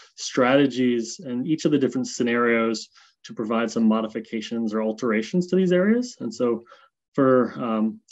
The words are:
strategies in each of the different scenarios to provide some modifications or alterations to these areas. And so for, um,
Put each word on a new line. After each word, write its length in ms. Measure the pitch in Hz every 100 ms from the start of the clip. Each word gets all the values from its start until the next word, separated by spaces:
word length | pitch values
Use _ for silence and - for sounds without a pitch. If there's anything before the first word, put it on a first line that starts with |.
| - -
strategies 1000 | - - 123 139 139 120 127 120 107 -
in 220 | 151 123 143
each 180 | 156
of 60 | 160
the 80 | 147
different 300 | 131 131 120
scenarios 800 | - 120 120 120 117 113 110 - _ _ _
to 80 | -
provide 380 | - 110 117 117
some 180 | 120 113
modifications 840 | 110 110 117 110 113 - 117 113
or 80 | 107
alterations 640 | 110 107 123 110 110 175 180
to 100 | 185
these 160 | 185
areas. 440 | 180 202 233 247 -
And 120 | 120
so 300 | - 120 117 - - _ _ _
for, 400 | - 131 127 117 -
um, 440 | 123 110 110 107 _